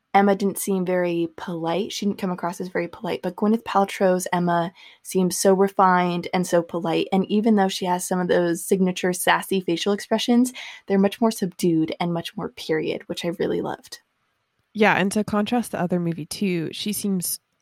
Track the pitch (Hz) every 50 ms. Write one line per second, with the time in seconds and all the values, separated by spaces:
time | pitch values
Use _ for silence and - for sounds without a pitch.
0 | _ _ - 196 202 202 196 190 202 196 - - - - 190 190 180 185 185 180
1 | 180 175 170 170 165 165 - - - - 175 165 165 165 170 175 220 - - -
2 | 208 202 190 - - 185 180 180 - 170 180 - 185 180 - 175 170 170 - -
3 | - 175 170 - - 185 180 - 208 208 220 226 - - - 196 196 190 - -
4 | 202 185 180 185 180 - - 175 175 175 170 170 165 180 - - - - - _
5 | _ - - 190 185 180 185 - - 196 190 185 196 196 - - 196 185 180 180
6 | 180 175 175 175 170 - - 185 180 - 180 170 165 - - 170 170 165 165 165
7 | 160 - 196 190 - - 196 214 214 240 220 202 190 190 - - 190 180 175 180
8 | - - 190 180 180 175 - 180 175 170 170 180 - - 202 185 190 185 180 -
9 | - 180 180 - - 185 170 170 180 - 196 190 180 - 170 165 - 202 202 202
10 | - - 226 214 - - 240 240 247 247 254 - - - - - _ - 196 196
11 | 196 196 - - 233 226 220 - 202 170 - - - 175 165 160 160 156 - -
12 | 180 175 170 165 170 - - 196 170 156 - - - - 160 156 160 - - -
13 | - - 180 - - 170 170 - 165 170 175 - 165 151 - - - - - -
14 | _ _ _ _ _ _ _ _ _ _ _ _ _ _ - 208 214 196 160 -
15 | 185 202 - 214 208 - - 208 208 - 240 247 220 - - - 175 170 180 180
16 | 175 170 165 156 151 - - - 214 185 180 170 156 - - - - 214 202 -
17 | - 202 190 185 170 - - - _ _ _ _